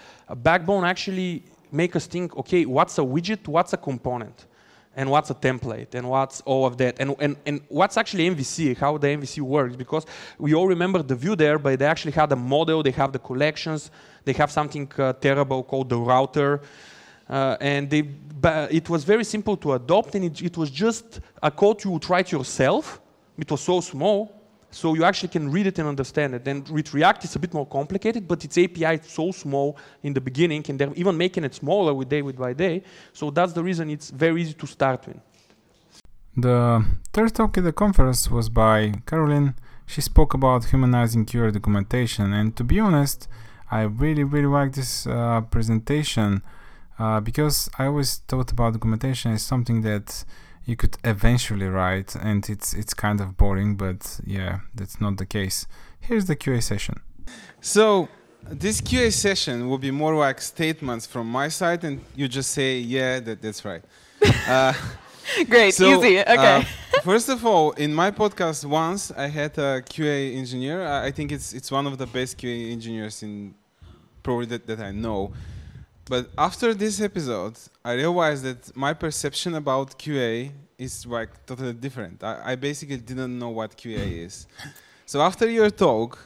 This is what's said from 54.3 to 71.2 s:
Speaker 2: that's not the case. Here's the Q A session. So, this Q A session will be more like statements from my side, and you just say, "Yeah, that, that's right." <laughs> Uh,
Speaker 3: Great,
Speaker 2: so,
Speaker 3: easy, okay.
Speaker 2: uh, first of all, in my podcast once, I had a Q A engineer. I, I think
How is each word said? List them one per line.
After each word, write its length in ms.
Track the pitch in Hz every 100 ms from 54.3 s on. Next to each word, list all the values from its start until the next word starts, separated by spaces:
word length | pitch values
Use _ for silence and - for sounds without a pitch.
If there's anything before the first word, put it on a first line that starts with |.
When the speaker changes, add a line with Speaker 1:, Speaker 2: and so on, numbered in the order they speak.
| 98 95 92 -
Speaker 2:
that's 260 | 113 101 -
not 160 | 104 98
the 100 | 95
case. 400 | 107 95 - - - - -
Here's 280 | - 226 185
the 100 | 147
Q 180 | -
A 80 | 123
session. 380 | - 104 - - - - - - - -
So, 480 | - 202 220 196 156 - _ _ -
this 320 | 143 196 214
Q 260 | - 254 240
A 40 |
session 580 | 208 202 190 - 120 123
will 100 | 135
be 120 | 135
more 240 | 139 156
like 260 | 156 143 131
statements 640 | - - 160 156 135 117 -
from 220 | 123 113
my 200 | 120 147
side, 360 | 160 175 170
and 160 | 165 139 -
you 140 | 131 139
just 220 | 131 131
say, 280 | - 135 127
"Yeah, 400 | 120 131 131 127
that, 220 | 113 110
that's 220 | 110 104
right." 180 | 107 87 - _ - -
<laughs> 260 | 415 - -
Uh, 240 | 131 131 135 - - - - - 480 330
Speaker 3:
Great, 260 | 233 208
Speaker 2:
so, 120 | 180 185
Speaker 3:
easy, 340 | 185 240 185
okay. 360 | - 240 262 -
Speaker 2:
uh, 80 | - - - 539
first 260 | 180 214 233
of 140 | 254 233
all, 260 | 190 151
in 200 | - 151
my 180 | 151 190
podcast 540 | 202 214 - 170 151
once, 460 | 147 156 165 196 -
I 160 | - 139
had 320 | 151 147 147
a 240 | 139 131
Q 220 | 123 - 151
A 280 | 143 139
engineer. 520 | 127 127 127 131 175 175
I, 200 | 143 123
I 40 |
think 220 | 135